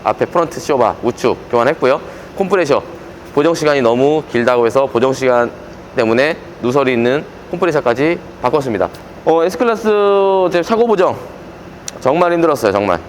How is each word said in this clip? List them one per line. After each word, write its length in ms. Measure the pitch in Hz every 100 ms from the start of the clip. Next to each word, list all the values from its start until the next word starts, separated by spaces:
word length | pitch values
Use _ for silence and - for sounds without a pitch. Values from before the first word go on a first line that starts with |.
앞에 220 | - 110 123
프론트 340 | - 165 -
쇼바 360 | - 143 113 87
우측 340 | 113 120 127 92 -
교환했고요. 500 | 120 120 160 127 147 - - - -
컴프레셔 420 | 190 190 151 120 - - - - - -
보정 180 | 151
시간이 300 | 165 151 143
너무 400 | 120 120 135 156 147
길다고 340 | 120 120 123 117
해서 220 | 117 135
보정 260 | 131 131
시간 380 | 131 131 123 120 - - - - -
때문에 400 | 113 113 143 175 - -
누설이 280 | 120 135 135
있는 320 | 123 120 135 175 - -
컴프레셔까지 680 | 175 180 151 123 120 151 170 - -
바꿨습니다. 480 | 127 147 135 104 90 - - - -
어, 180 | 165
S클래스 1040 | 165 185 240 220 214 208 202 202 196 190 180
제 120 | 175
차고 240 | 170 220 233
보정 280 | 196 175 107 - - - - - - - -
정말 340 | 127 156 180
힘들었어요, 380 | 170 165 143 110
정말. 280 | 98 101 87